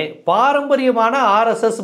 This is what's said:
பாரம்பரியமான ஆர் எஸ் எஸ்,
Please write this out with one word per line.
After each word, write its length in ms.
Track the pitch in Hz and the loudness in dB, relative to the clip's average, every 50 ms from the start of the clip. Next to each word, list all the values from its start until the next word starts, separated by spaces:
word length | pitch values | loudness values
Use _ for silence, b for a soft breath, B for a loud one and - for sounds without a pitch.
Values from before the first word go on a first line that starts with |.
| 156 151 - - _ | -4 -6 -10 -6 _
பாரம்பரியமான 920 | 165 180 214 254 277 285 285 285 285 277 262 262 254 247 226 226 233 262 277 | -2 0 2 2 2 0 0 0 0 -2 0 2 0 2 2 0 0 0 0
ஆர் 300 | 247 208 196 214 226 226 | 0 2 2 2 2 0
எஸ் 140 | 214 226 | 0 0
எஸ், 200 | 240 220 220 226 | -2 -2 -2 -4